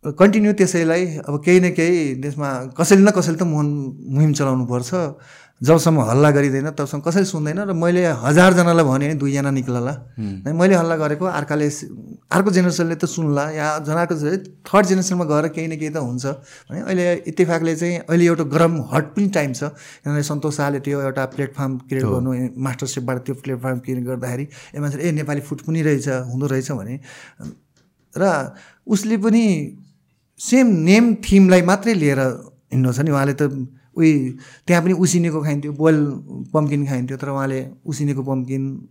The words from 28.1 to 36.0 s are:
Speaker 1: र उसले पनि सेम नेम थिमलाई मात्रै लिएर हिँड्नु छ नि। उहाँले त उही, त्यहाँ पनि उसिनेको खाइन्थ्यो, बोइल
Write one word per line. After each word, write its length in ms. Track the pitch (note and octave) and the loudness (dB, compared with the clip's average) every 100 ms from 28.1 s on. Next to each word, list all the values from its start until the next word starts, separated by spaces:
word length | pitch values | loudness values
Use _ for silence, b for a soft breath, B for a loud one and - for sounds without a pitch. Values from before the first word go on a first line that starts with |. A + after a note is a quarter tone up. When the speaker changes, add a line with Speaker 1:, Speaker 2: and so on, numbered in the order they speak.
| - | -2
Speaker 1:
र 360 | F#3+ D#3+ B2+ B B B - | 0 0 -4 B B B -4
उसले 300 | G#3 G#3+ A3 | -2 0 -2
पनि 600 | G#3 A3 A3 E3+ C#3+ - - _ _ _ _ _ | 2 2 2 0 -4 -12 -20 _ _ _ _ _
सेम 280 | - B3 B3+ | 0 4 4
नेम 480 | F#3 D#3+ G3+ A#3 | 4 6 6 4
थिमलाई 480 | A3 - G3 F#3+ F#3 | 2 4 6 8 6
मात्रै 320 | F3 G3 G3+ | 6 0 0
लिएर 240 | G#3+ D3 C#3 C3 A#2 - _ _ | 0 2 2 0 -4 -12 _ _
हिँड्नु 200 | C3 B2+ | 0 0
छ 80 | B2 | 0
नि। 100 | D#3 | 0
उहाँले 240 | C#3+ C#3 | 0 0
त 320 | C#3 D3 C#3 B2+ b b - | 0 -2 -2 -10 b b 0
उही, 340 | D#3+ D3 B2+ B2+ B B - | 2 4 0 -8 B B 0
त्यहाँ 160 | F3 | 2
पनि 100 | E3 | 2
उसिनेको 500 | F#3 F#3 F3+ E3+ D#3 | 2 2 2 0 -2
खाइन्थ्यो, 300 | D3+ C#3+ D3 | -2 -4 -4
बोइल 340 | C#3+ D#3+ D#3 | 0 4 4